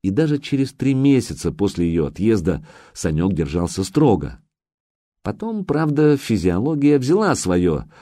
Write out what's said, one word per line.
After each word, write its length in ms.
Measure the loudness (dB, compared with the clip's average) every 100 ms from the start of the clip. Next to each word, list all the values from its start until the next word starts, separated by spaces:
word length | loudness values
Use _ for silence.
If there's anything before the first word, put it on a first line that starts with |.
И 80 | -2
даже 260 | 0 0 -2
через 360 | -2 -2 -2
три 200 | -2 -2
месяца 580 | 2 4 4 2 -6 -6
после 360 | -2 -4 0 0
её 180 | 0 -2
отъезда 600 | -2 0 2 0 -4 -8 -20 -20
Санёк 400 | -6 -2 0 0
держался 500 | -2 -2 -2 -4 -4
строго. 560 | -4 2 2 2 -2 -14 _ _ _ _ _ _ _ _
Потом, 420 | -12 -10 -10 -8 -4
правда, 520 | -2 0 2 2 2
физиология 800 | 0 0 0 0 -2 2 2 2
взяла 340 | 2 2 2 0
своё, 500 | 0 2 2 0 -6 -20